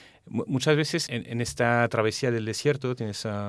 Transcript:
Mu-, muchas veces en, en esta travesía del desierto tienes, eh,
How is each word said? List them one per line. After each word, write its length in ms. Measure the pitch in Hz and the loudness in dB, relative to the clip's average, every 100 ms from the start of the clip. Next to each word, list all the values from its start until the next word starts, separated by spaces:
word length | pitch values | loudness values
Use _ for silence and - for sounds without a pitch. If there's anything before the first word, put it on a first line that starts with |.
| - - - | -20 -20 -8
Mu-, 200 | 110 - | -6 -2
muchas 280 | 131 151 151 | 0 2 2
veces 340 | 151 165 - | 2 -2 -2
en, 180 | 120 - | -6 -4
en 140 | 117 | -4
esta 460 | 113 - 120 120 117 | -4 2 2 4 4
travesía 440 | 113 110 - 127 | 2 0 2 0
del 140 | 117 110 | 0 -2
desierto 500 | 107 147 139 127 123 | 0 0 0 -2 -4
tienes, 280 | 107 101 | -4 -4
eh, 60 | 113 104 | -4 -4